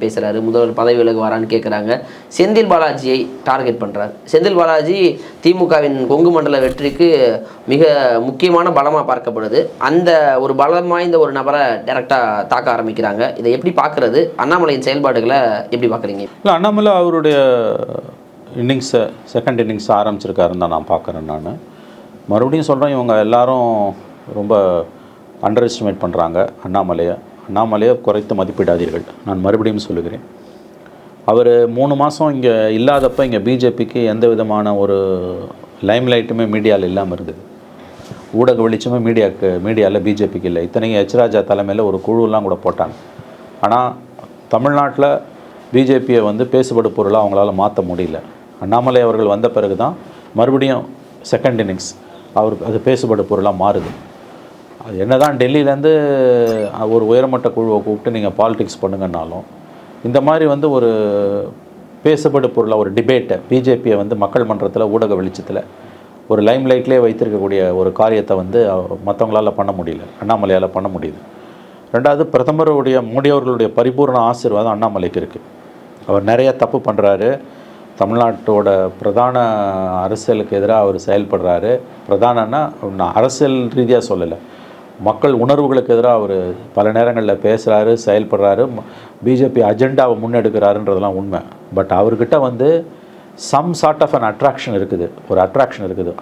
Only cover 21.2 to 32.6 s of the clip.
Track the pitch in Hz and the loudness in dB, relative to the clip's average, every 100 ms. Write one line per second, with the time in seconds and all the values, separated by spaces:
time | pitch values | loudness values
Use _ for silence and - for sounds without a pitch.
21.2 | 78 78 78 107 - - - - - - | -8 -10 -10 -12 -16 -20 -20 -20 -20 -16
22.2 | - 104 127 160 151 135 143 135 123 107 | -4 0 0 0 0 0 0 0 0 2
23.2 | 107 120 123 131 120 110 101 95 - - | 2 2 2 2 0 0 -2 -6 -14 -20
24.2 | - 107 104 107 95 87 85 - - - | -12 -6 0 2 2 0 -4 -12 -20 -20
25.2 | - - 101 110 120 - 107 92 90 87 | -20 -6 -2 0 0 0 -4 -4 -4 -2
26.2 | 82 85 - - - 98 95 82 85 - | -2 -2 -2 -4 -4 -2 -2 -2 -2 -4
27.2 | - - - 101 113 107 113 123 - 104 | -10 -20 -6 -2 0 2 2 2 0 -2
28.2 | 104 98 95 101 90 87 85 85 - - | -2 -4 -4 -2 0 0 -2 -6 -10 -12
29.2 | 104 95 95 107 107 104 - 85 85 117 | -6 -2 0 0 0 -4 -6 -6 -6 -10
30.2 | - - - - - - - - - - | -16 -20 -20 -20 -20 -20 -20 -20 -20 -6
31.2 | - 113 120 120 117 117 143 139 147 147 | 0 4 4 4 4 2 0 0 0 0
32.2 | 156 135 123 110 | -2 0 0 2